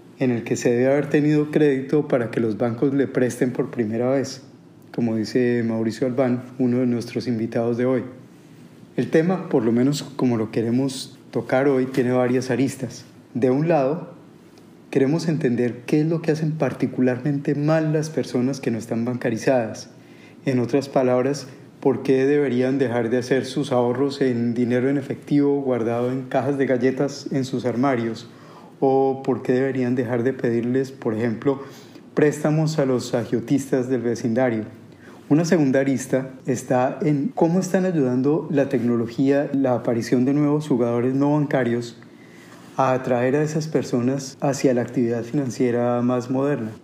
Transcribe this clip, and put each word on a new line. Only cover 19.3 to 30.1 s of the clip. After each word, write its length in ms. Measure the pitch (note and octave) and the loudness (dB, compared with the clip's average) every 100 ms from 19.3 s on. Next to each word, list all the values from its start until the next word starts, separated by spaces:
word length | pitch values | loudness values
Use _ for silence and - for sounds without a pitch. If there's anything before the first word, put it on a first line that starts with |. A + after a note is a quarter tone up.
| A2 C#3 C3 A2+ - - - - - - - - | -2 0 0 0 -8 -16 -20 -20 -20 -20 -8 -2
En 140 | B2+ | 0
otras 280 | A#2 C#3+ C3 | 0 -2 0
palabras, 600 | C#3 B2+ B2+ C3 C#3+ - - - - | 0 2 2 0 -4 -10 -18 -20 -4
¿por 240 | C#3 A#2+ | 0 0
qué 240 | - C3 C3+ | 2 2 4
deberían 500 | D3 C#3+ B2 B2+ C#3 | 2 0 0 0 0
dejar 320 | B2+ A#2+ A2+ | 0 0 0
de 80 | B2 | 0
hacer 260 | A#2+ C3 B2+ | 0 0 0
sus 260 | - C#3 | -4 0
ahorros 500 | B2 A#2+ A#2+ C#3+ C3 | 0 2 2 0 0
en 320 | C3 A#2+ A#2+ | 0 0 0
dinero 340 | A#2 A#2+ B2 C3 | 0 0 2 0
en 120 | C#3 | -2
efectivo 640 | C3 A#2 - C#3+ C#3+ C#3+ | -4 -8 0 2 4 2
guardado 480 | C3 A#2+ A2+ A#2 B2 | 0 0 0 0 -2
en 140 | C3 C3 | -2 -2
cajas 340 | C3+ B2+ C#3 | -2 0 0
de 80 | B2+ | 0
galletas 600 | B2+ B2+ C3 C#3+ - - | 2 2 2 -2 -4 -6
en 120 | C#3 | -4
sus 220 | B2+ B2 A#2+ | -2 -2 -2
armarios? 640 | A2+ C#3 B2 A2+ A2 - - - - - - | 0 0 0 -2 -6 -12 -20 -20 -20 -16 0
¿O 380 | C3+ C3+ C3+ C3+ | 2 4 2 0
por 220 | - A#2+ | -2 -2
qué 100 | - | 0
deberían 400 | B2+ C3+ C3 B2 | 0 2 0 0
dejar 300 | B2+ A#2 | 0 0